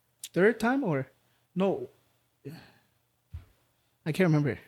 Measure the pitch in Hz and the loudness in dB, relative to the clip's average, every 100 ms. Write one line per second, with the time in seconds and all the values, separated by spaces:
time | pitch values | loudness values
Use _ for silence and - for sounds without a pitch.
0 | _ _ - 170 202 233 226 277 233 139 | _ _ -6 2 2 2 -2 0 0 -2
1 | 131 _ _ _ _ 180 196 156 123 _ | -4 _ _ _ _ -2 0 -2 -6 _
2 | _ _ _ _ 143 165 - _ _ _ | _ _ _ _ -18 -18 -20 _ _ _
3 | _ _ _ - - _ _ _ _ _ | _ _ _ -20 -20 _ _ _ _ _
4 | 165 147 185 151 147 101 | -6 0 2 4 0 -4